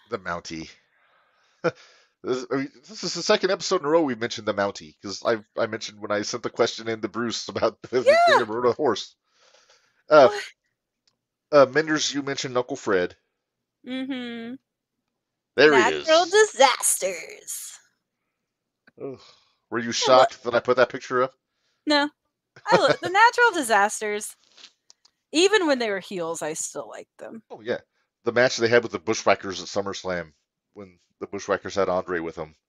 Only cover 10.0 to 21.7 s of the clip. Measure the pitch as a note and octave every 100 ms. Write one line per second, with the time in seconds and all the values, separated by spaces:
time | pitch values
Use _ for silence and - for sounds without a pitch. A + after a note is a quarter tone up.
10 | - D3+ B2 - - - _ _ _ _
11 | _ _ _ _ _ D3 B2+ C#3 D#3 D3+
12 | - C#3 C#3 C3+ C#3 B2 - C#3 A#2 F#2
13 | F2+ - _ _ _ _ _ _ B3 C4
14 | C4 B3+ A#3+ A#3 A3+ C4 _ _ _ _
15 | _ _ _ _ _ - D#4 C#4+ A3+ D#3
16 | D#4+ D#4+ F4+ G#4 G#4+ - C4 - - -
17 | F#3 E3+ - - - - - - _ _
18 | _ _ _ _ _ _ _ _ _ -
19 | C#3 B2 - _ _ _ _ A#2 A#2 A2+
20 | - B2+ - - A#2 A#2 - B2 B2 C3+
21 | - B2+ C3 - _ _ _